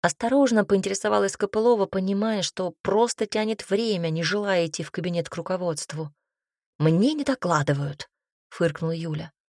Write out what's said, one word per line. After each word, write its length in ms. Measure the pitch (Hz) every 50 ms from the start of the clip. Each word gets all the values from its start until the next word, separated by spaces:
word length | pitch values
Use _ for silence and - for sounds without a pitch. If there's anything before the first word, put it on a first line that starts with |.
| -
Осторожно 600 | 175 - _ - 233 262 277 277 247 233 220 202
поинтересовалась 720 | 202 202 196 190 196 196 - - 214 208 208 202 196 -
Копылова, 480 | - - 196 - 214 220 247 240 214 196
понимая, 560 | 190 - 196 185 190 202 196 214 226 220 202
что 320 | 175 - _ - 185 175 - _
просто 460 | _ - 196 214 233 240 - - 226
тянет 420 | 208 - 214 214 214 220 208 - -
время, 400 | 196 208 233 226 208 175 170 165
не 140 | 156 165 165
желая 420 | 156 190 208 208 202 190 175 170
идти 160 | 165 147 -
в 80 | 160 -
кабинет 400 | - - 160 185 175 170 165 -
к 60 | -
руководству. 760 | 170 165 - 185 185 180 175 160 151 - - - 151 160 147 _ _ _ _ _ _ _ _ _ _ _ _ _ _
«Мне 340 | 147 160 160 175 208 277 311
не 100 | 302 285
докладывают», 880 | - 262 - - 180 170 151 143 151 143 139 143 143 143 147 - _ _ _ _ _ _ _ _ _
фыркнула 400 | - - 175 165 147 - 165 165
Юля. 400 | 165 165 165 165 156 151 165 165 _ _ _ _